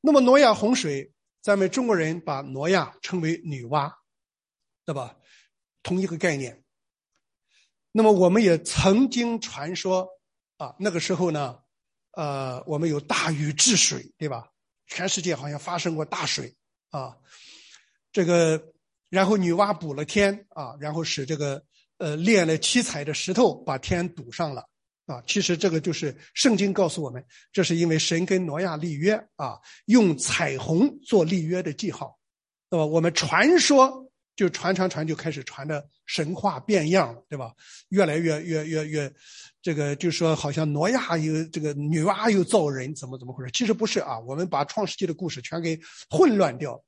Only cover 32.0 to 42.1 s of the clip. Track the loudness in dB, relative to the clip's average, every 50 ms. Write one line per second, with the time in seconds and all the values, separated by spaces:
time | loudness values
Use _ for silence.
32 | -12 -14 _ _ _ _ _ _ _ _ _ _ _ _ 0 0 0 2 2 2
33 | 2 2 0 0 -4 0 2 4 6 6 6 6 6 6 6 6 6 6 4 -8
34 | -16 -20 _ _ _ _ _ -2 -2 -2 -2 -2 -2 -2 0 0 0 -2 -2 -4
35 | -4 -4 -6 -4 -6 -8 -8 -8 -12 -14 -14 -12 -8 -8 -8 -8 -8 _ _ _
36 | _ -8 -4 -4 -4 -4 -4 -2 -2 -2 -2 -2 -2 2 2 2 4 4 4 4
37 | 2 2 -4 -14 _ _ -12 -10 -10 -12 -14 _ _ -20 -20 -20 _ _ 2 2
38 | 2 4 2 0 0 0 -2 -2 -4 -4 -4 -4 -4 -2 -4 -4 -4 -4 -4 -4
39 | -4 -6 -8 _ _ -20 -20 -20 -20 -20 _ _ _ -4 -2 -2 -2 -2 -2 -2
40 | -2 -2 0 2 2 2 2 0 -2 -4 -2 -2 -2 0 0 0 0 2 2 0
41 | 0 0 -2 0 0 0 -2 -2 -4 -4 -6 -6 -4 -4 -4 -4 -2 -2 0 2
42 | 2 0